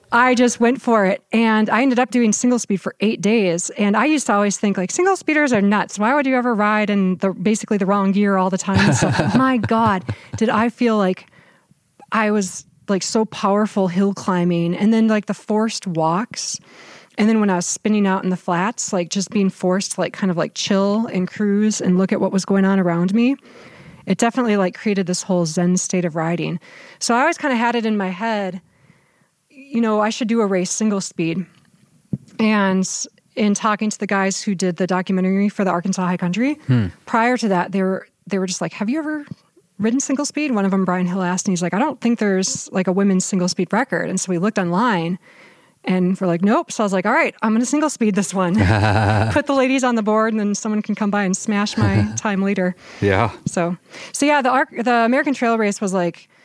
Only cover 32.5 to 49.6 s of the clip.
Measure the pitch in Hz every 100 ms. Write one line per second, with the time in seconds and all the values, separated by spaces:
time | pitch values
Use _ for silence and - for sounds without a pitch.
32.5 | 214 196 190 185 - - _ _ - 214
33.5 | 202 220 208 214 - 202 202 190 190 -
34.5 | 185 185 170 180 185 180 190 185 190 202
35.5 | - 190 175 190 190 180 180 180 185 262
36.5 | 302 - 123 95 - - - 233 254 226
37.5 | 180 180 196 190 185 - _ - 196 185
38.5 | 180 165 - 214 302 302 302 294 - _
39.5 | _ _ - 214 254 - 262 294 - 302
40.5 | 220 196 190 185 180 180 185 180 185 -
41.5 | 180 175 190 302 - 233 233 208 185 190
42.5 | - - 196 190 185 202 185 - 190 180
43.5 | - 175 202 - 170 170 185 - 175 202
44.5 | 220 180 175 247 190 165 185 - - -
45.5 | - _ _ - 185 180 190 185 170 202
46.5 | 277 330 - 208 190 202 285 285 - 226
47.5 | 220 247 294 302 - 214 190 190 190 180
48.5 | 202 95 107 107 101 117 107 110 302 -
49.5 | 277